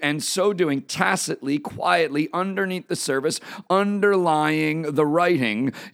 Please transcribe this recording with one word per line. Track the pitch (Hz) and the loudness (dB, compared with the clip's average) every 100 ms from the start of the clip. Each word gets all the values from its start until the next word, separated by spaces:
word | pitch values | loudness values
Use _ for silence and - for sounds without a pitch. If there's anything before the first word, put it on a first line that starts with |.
and | 143 147 | 0 -2
so | - 190 202 | -2 0 0
doing | 185 160 139 | 2 0 0
tacitly, | - 160 190 190 - 156 139 147 | -4 -2 0 0 -2 -4 -2 -4
quietly, | 147 - 170 175 156 143 160 | -4 -4 2 2 2 0 -2
underneath | 175 190 190 190 185 - | -2 -4 -2 -4 -4 -6
the | - | -6
surface, | - 135 131 117 - - - | -2 0 0 -4 -10 -12 0
underlying | 190 202 202 202 196 175 151 151 156 156 160 | 2 2 2 2 4 2 2 2 2 0 -2
the | 156 143 147 | -2 0 2
writing | 165 175 160 117 107 135 - - | 4 4 2 2 0 -2 -4 -8